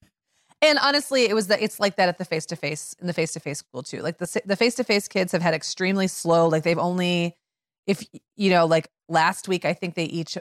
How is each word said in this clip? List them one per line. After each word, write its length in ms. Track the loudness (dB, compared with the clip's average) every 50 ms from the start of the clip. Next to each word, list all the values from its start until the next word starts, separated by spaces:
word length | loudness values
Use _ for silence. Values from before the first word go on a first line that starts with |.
| _ _ _ _ _ _ _ _ _ _ _ _
And 160 | 4 4 4 4
honestly, 420 | 2 2 0 0 -2 0 2 2 2
it 120 | 4 2
was 120 | 0 2
that, 160 | 2 0 0 0
it's 160 | -4 -2 -2
like 160 | -2 -2 2
that 120 | 2 2 2
at 100 | 2 -2
the 60 | -6
face-to-face, 720 | -4 -4 -6 -4 -6 -10 -6 -6 -6 -6 -6 -10 -14 -16 -8
in 60 | -6
the 60 | -6 -2
face-to-face 460 | -2 -2 -2 -4 -8 -8 -8 -10 -10
school 240 | -12 _ _ -12 -12
too. 160 | -10 -10 -6 -6
Like, 160 | -6 -6 -6
the 60 | -8
s-, 180 | -6 -6 -6 -2
the 120 | -2 0
face-to-face 500 | 2 2 0 0 -2 -2 0 0 0 0
kids 240 | -2 -2 -2 -2 0
have 100 | 0 0
had 140 | 0 2 0
extremely 540 | 0 -4 -8 -6 -2 0 0 2 2 0 0
slow. 400 | -2 -4 0 2 4 4 6 4
Like, 160 | 2 2 2
they've 120 | 0 0
only, 600 | 0 0 -2 0 0 0 0 2 0 0 -2 -4 _ _ _ _ _ _ _ _ _ _
if, 160 | -4 -4 -4 -4 -14 _ -20 -20 _ _
you 160 | -2 2 4
know, 160 | 4 4 4
like, 220 | 4 4 2 0 -2 _ _ _ _
last 380 | 2 2 2 2 0 -2 -4
week, 180 | -4 -4 -2 0
I 80 | -2 -2
think 220 | -2 -6 -8 -4
they 120 | -4 -4
each, 300 | -4 -4 -6 -8 -6 -10 -12